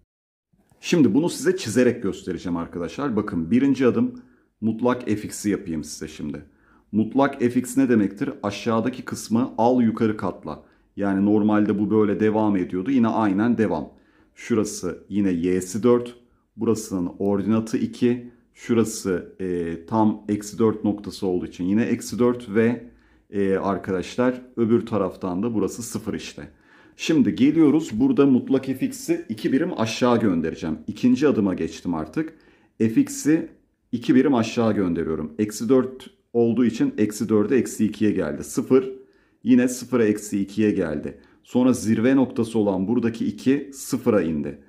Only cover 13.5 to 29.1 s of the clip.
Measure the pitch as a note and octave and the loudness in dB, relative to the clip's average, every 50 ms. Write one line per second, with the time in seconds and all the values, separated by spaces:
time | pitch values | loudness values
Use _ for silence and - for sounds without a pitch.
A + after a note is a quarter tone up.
13.5 | A#2 A2 A2 F2+ F2 D2+ C2 - - _ _ _ _ _ _ _ _ - - - | 2 2 0 0 -2 -4 -6 -10 -14 _ _ _ _ _ _ _ _ -12 -6 -2
14.5 | A#2+ G#2+ G2 - - - - F2 - - - - G2 G2+ G2 F#2+ F2 E2 E2+ F2+ | 0 0 0 -2 -4 -8 -8 -8 -8 -10 -10 -6 -2 0 0 0 0 0 0 0
15.5 | F#2 F#2 F#2 - - G#2+ G2+ A#2+ A#2+ A#2 A#2+ - - - _ _ _ _ _ _ | 0 -2 -2 -4 -4 0 2 4 4 2 0 -4 -12 -18 _ _ _ _ _ _
16.5 | _ G#2 A2+ A2+ G#2+ - - - G2 F#2 F2+ F2 - - G2 G2 G2+ G2 F#2 G2+ | _ -4 -2 0 0 -2 -2 -4 -4 -4 -4 -4 -4 -2 -2 0 0 0 0 0
17.5 | A2 A2+ A2 - - A#2 A#2 - - - B2 A#2+ B2 B2 A#2+ - - _ _ _ | 0 0 0 -2 -4 -4 -4 -4 -4 0 0 0 0 -2 -6 -12 -20 _ _ _
18.5 | _ - - - A#2+ A2+ A2 A2 - - - F#2+ F2+ E2 - - - - F#2+ F2+ | _ -10 -4 0 2 2 2 0 -2 -6 -4 -2 -2 -4 -4 -8 -12 -8 -6 -4
19.5 | F2+ F2 E2+ E2 E2+ E2 - - A2+ A2 G#2+ G#2+ - - - - G#2 G2+ - - | -4 -4 -4 -6 -8 -10 -6 -2 0 2 2 2 0 -2 -4 -6 -4 -4 -6 -6
20.5 | - - A2+ A2 G2+ - - G#2 G2 G2+ - F#2 - - G#2 F#2 F2+ F2+ E2 - | -4 0 0 0 0 0 -2 -4 -4 -4 -8 -12 -10 -6 -4 -2 -2 -4 -4 -8
21.5 | - - F2+ F#2 G2+ A2 A#2+ D#2 A#2 A#2 - - A2+ G#2 B2 B2 A#2+ - - G2 | -8 -6 -4 -2 0 0 0 -2 -4 -6 -6 -6 -2 0 0 0 0 -2 -6 -4
22.5 | G2 A2+ A2+ A#2 B2 - - - - _ _ _ _ _ _ - - G2+ G2 F#2+ | 0 2 2 2 0 -2 -6 -14 -20 _ _ _ _ _ _ -8 -4 -2 0 0
23.5 | F#2+ F2 D2 G2 F#2+ F2+ - G2+ F#2+ F2+ F2 - - - B2 B2+ B2+ B2+ - - | 0 0 0 -2 -2 -4 -4 -4 -4 -4 -4 -4 -2 0 0 0 0 -4 -8 -8
24.5 | - A#2 A#2 G#2+ A#2 A#2 - - A#2 G2 F#2 F2 - - - F#2 F2 F2+ A2 A#2+ | -4 -2 2 4 4 2 2 0 -2 -2 -2 -2 -4 -6 -6 -6 -4 -2 -4 -2
25.5 | A2+ G2+ F#2+ F#2 - - - - - G#2 - - - - - - - - - - | -2 -2 -2 -2 -4 -6 -10 -8 -10 -8 -6 -6 -8 -8 -8 -12 -14 -16 -18 -18
26.5 | - _ _ _ _ - - _ _ - - - E3 D3 A#2 G#2 - - B2+ D3+ | -20 _ _ _ _ -20 -20 _ _ -6 -2 2 4 4 4 2 2 4 4 4
27.5 | D3+ E3 D#3+ C#3 C#3+ D#3+ D#3+ - A2+ G#2+ C3+ C3+ B2+ C#3+ C#3 C#3 B2+ A#2 - - | 6 6 6 6 4 4 0 -2 0 2 2 4 4 6 6 6 4 4 2 2
28.5 | C3+ C3 - C3+ C3 - C#3+ A#2+ - - - - | 0 0 0 -2 -4 -4 -4 -6 -6 -4 -4 -4